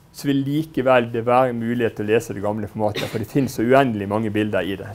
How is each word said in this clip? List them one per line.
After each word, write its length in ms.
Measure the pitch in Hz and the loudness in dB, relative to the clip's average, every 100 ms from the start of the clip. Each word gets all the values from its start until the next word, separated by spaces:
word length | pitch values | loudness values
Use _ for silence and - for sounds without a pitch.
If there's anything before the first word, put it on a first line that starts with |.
| _ | _
så 140 | - 139 | -8 -2
vil 160 | 139 | 0
likevel 640 | 135 147 151 - 127 127 117 | 0 -2 -2 0 4 4 4
det 100 | 117 117 | -2 2
være 280 | 123 131 | 4 4
mulighet 420 | 117 113 120 113 - | 0 -2 0 0 -2
til 120 | 104 | 2
å 20 | |
lese 240 | 113 107 | 2 0
det 80 | 101 | -4
gamle 260 | 101 107 104 | -4 -4 -6
formatet, 380 | 110 107 104 104 | -2 -2 -2 -4
for 160 | 113 | -6
det 80 | 95 | -2
finnes 240 | 147 135 | 0 0
så 80 | - | 0
uendelig 460 | 117 131 139 107 98 | 4 4 2 -2 -2
mange 200 | 104 113 | -2 0
bilder 320 | 104 107 104 90 | 0 0 -2 -2
i 100 | 95 | -6
det, 120 | 101 | -10